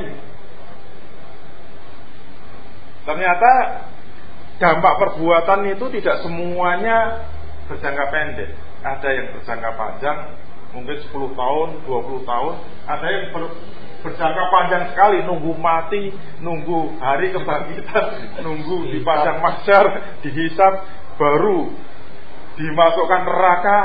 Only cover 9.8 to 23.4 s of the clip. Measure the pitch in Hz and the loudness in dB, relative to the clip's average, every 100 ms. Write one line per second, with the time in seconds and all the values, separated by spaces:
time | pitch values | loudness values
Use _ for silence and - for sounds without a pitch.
9.8 | 107 - 139 151 - - - - - 123 | -4 -2 -2 -2 -2 -4 -4 -4 -4 -4
10.8 | 123 147 - 139 131 127 127 151 160 151 | -4 -4 -4 -4 -2 -2 0 0 0 -2
11.8 | 131 123 135 131 120 120 147 165 - - | -2 -2 -2 -2 -2 0 -2 -2 -4 -2
12.8 | - 147 160 190 190 170 165 - - - | -2 -2 -2 -2 -2 -4 -4 -4 -4 -2
13.8 | - - 160 - 160 185 - 185 175 180 | -2 -4 -4 0 0 0 4 4 4 2
14.8 | - - 202 185 165 170 156 160 170 165 | 0 4 4 4 0 0 -2 0 2 2
15.8 | 160 208 196 196 - - 165 160 151 165 | 0 -2 -2 -2 -4 -4 -4 -4 -2 -2
16.8 | 156 - 127 147 185 185 - 147 - 165 | -2 -2 0 0 0 -2 -2 -2 -2 -2
17.8 | - 220 - - - - 160 156 151 180 | 0 0 0 -2 -4 -4 -2 -2 -2 -2
18.8 | 151 131 127 156 156 156 165 - - 196 | -2 -2 2 2 2 2 0 2 6 6
19.8 | 196 - - - 147 135 165 165 190 190 | 6 2 -2 -4 -2 -2 0 4 4 4
20.8 | - - - - 147 147 202 180 - - | -2 -4 -2 0 2 4 2 2 0 -2
21.8 | - - - - - - - - 156 156 | -4 -4 -4 -4 -4 -4 -4 -4 0 4
22.8 | 165 175 170 185 180 175 | 6 4 2 2 2 2